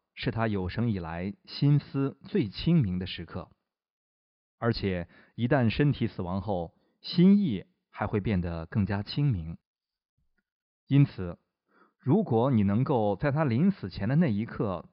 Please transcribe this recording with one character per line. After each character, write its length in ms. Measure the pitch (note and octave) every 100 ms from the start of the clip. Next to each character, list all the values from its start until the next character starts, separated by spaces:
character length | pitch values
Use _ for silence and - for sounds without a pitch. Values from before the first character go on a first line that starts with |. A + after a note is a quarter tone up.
| _
是 160 | - E3+
他 180 | A2+ A2+
有 200 | G2+ F2+
生 220 | A#2 A#2
以 80 | G2
来 360 | E2 E2+ F#2+ -
心 340 | - - C#3+ D3
思 400 | - C#3 C#3 -
最 240 | - G3+ G#2+
清 340 | - D#3+ E3+
明 160 | G#2 F2+
的 80 | F#2
时 180 | -
刻， 260 | E2 F2+ - _ _ _ _ _ _ _ _ _ _ -
而 140 | A#2
且 360 | A2 G2 F2+ E2 - _
一 120 | - B2+
旦 240 | D3 A2+
身 220 | - D3
体 140 | - A2+
死 140 | -
亡 200 | F2 F#2+
后， 340 | G2+ F2+ E2+ _ _ _
心 380 | - - F#3 G#3
意 260 | F3+ F#2+ - _ _
还 160 | - G2+
会 140 | G#2+
变 200 | G#2 F#2+
得 260 | E2+ E2 E2
更 180 | A2
加 180 | F#2+ G2+
清 240 | G#2 - C#3+
明。 300 | F#2+ D#2+ E2 _ _ _ _ _ _ _ _ _ _ _ _ -
因 200 | C#3 C#3
此， 320 | - F2 D#2+ _ _ _ _ _ _
如 240 | B2+ G3
果 280 | F3+ A2+ C3
你 120 | A#2
能 220 | G2+ G#2
够 320 | C3 B2+ G#2 F#2+
在 160 | D3
他 120 | D3
临 260 | D3 A2+ G3
死 180 | - F#2+
前 200 | - G2+
的 80 | C#3+
那 140 | E3
一 140 | G2+
刻 460 | A#2+ - A2 F2 -